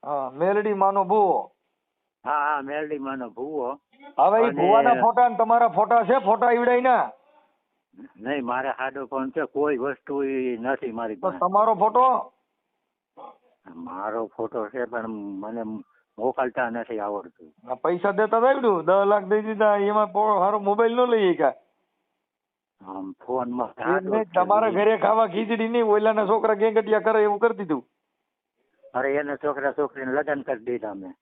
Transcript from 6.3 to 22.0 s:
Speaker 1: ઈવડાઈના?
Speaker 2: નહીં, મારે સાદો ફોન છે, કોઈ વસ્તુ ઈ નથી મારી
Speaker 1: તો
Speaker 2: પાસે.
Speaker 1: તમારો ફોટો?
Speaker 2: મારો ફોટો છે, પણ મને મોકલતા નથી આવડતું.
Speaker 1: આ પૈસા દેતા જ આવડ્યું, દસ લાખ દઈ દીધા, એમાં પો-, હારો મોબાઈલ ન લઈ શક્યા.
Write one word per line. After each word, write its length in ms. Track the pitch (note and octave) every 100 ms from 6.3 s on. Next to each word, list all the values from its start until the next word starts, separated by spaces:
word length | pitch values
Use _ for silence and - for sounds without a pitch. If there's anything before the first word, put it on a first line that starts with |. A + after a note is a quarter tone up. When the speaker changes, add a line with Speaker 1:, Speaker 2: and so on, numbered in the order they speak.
| A3+ A#3+
Speaker 1:
ઈવડાઈના? 600 | A#3+ B3 B3 B3+ A#3 D3+ - _ _ _ _ _ _ _ F2 F2+ _
Speaker 2:
નહીં, 300 | A2+ D3 A#2+
મારે 300 | B2 C3+ A#2+
સાદો 300 | C3 C3+ C3
ફોન 240 | C3+ C3
છે, 140 | D#3+ C#3+
કોઈ 320 | C#3+ D3 C#3
વસ્તુ 460 | C3+ C3 - C#3
ઈ 340 | C3+ C3+ B2+ A#2
નથી 340 | A#2+ C3 B2+
મારી 240 | A2 A2+ G2+
Speaker 1:
તો 60 |
Speaker 2:
પાસે. 180 | F#3 F3+
Speaker 1:
તમારો 360 | F3 G3 A3+ G3+
ફોટો? 300 | G#3 A3+ C4 A#3+ - _ _ _ _ _ _ _ _ _ - - _ _ E2+ E2+
Speaker 2:
મારો 520 | E2+ F2+ G#2 A2+ A2
ફોટો 420 | - A2 B2 G#2+
છે, 160 | C3 A#2+
પણ 220 | A#2+ A2+
મને 560 | A2 G2+ F#2+ G#2 A#2 A2 A2 - _ _ -
મોકલતા 520 | A#2+ B2+ B2+ C3+ A#2+
નથી 300 | A#2 A2+ A2
આવડતું. 520 | G#2 G#2 F2 _ D#2 _ A#2+
Speaker 1:
આ 60 | B2+
પૈસા 360 | D#3+ F3 G3+
દેતા 280 | F#3+ G#3+ A3+
જ 60 | B3
આવડ્યું, 400 | C#4 A#3+ F#3 D#3
દસ 220 | F#3+ G3
લાખ 180 | G#3 F#3+
દઈ 120 | G#3+
દીધા, 340 | G#3+ G#3+ G#3+ G#3
એમાં 340 | G3+ G#3 G#3
પો-, 280 | F#3+ G#3+ G3+
હારો 200 | F#3 G#3
મોબાઈલ 360 | G3 G#3 A#3 A#3+
ન 140 | B3
લઈ 240 | A3+ F#3+
શક્યા. 200 | D#3 D3 - _ _ _ _